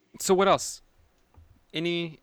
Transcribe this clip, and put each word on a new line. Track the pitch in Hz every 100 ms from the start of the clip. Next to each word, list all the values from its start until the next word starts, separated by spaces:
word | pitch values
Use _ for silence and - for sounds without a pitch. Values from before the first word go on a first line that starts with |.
| _ -
So | -
what | 185 196
else? | 151 - - _ _ _ _ _ _ - _ _
Any, | 151 170 170 170 156